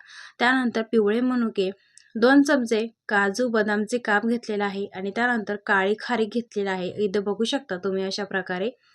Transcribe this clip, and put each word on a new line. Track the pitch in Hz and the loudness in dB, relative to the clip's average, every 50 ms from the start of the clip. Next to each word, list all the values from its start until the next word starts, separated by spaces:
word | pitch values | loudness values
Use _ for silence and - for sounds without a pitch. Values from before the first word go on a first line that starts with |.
| - - - - - - - - | -12 -20 -20 -20 -20 -16 -4 0
त्यानंतर | 240 247 262 262 254 233 - 226 | 2 2 2 2 0 0 -2 -2
पिवळे | 220 - 233 226 208 202 214 240 | -2 0 2 2 4 4 2 2
मनुके, | 254 254 254 247 233 220 190 202 185 - 302 - _ _ _ - - _ - | 0 0 0 0 0 0 0 -2 -2 -2 -4 -8 _ _ _ -20 -20 _ -2
दोन | 226 226 254 277 285 | 2 4 6 8 6
चमचे | 285 302 294 262 240 226 233 214 226 226 - _ _ - | 6 6 4 2 2 0 0 0 -2 -4 -8 _ _ 0
काजू | 220 202 202 202 196 247 254 240 | 2 2 2 2 0 0 0 0
बदामचे | 226 220 208 214 208 214 214 208 247 233 | 2 2 2 2 0 -2 -2 -2 -4 -4
काप | 240 220 208 208 220 | 0 0 0 2 2
घेतलेलं | 226 240 233 - - 208 202 208 | 0 -2 -2 -2 -4 -4 -2 -2
आहे | 202 190 196 202 | -4 -4 -6 -8
आणि | 190 - 190 190 202 | -8 -8 -8 -8 -6
त्यानंतर | 190 226 240 247 240 226 190 208 208 | -4 -2 -2 0 -2 -2 -2 -4 -6
काळी | 202 - - 202 190 190 196 220 220 | -6 -2 0 2 2 2 2 0 -2
खारीक | - - 247 220 220 208 - | -2 -2 -2 0 0 0 -2
घेतलेलं | 240 233 - - 208 202 196 | -4 -4 -4 -4 -4 -4 -2
आहे. | 190 185 180 180 | -2 -4 -4 -6
इथं | - 196 208 196 185 208 196 | -4 -2 -2 -2 0 -2 -2
बघू | 208 202 190 226 | -2 -2 -2 -2
शकता | 226 285 262 277 - 185 180 | -2 -2 -4 -4 -6 -8 -6
तुम्ही | - 196 190 190 190 | -4 -4 -2 -2 -2
अशा | 190 190 - 202 | -4 -4 -6 -6
प्रकारे, | 190 196 190 180 - 180 180 196 247 - _ _ _ _ | -4 -4 -4 -4 -4 -4 -4 -4 -4 -6 _ _ _ _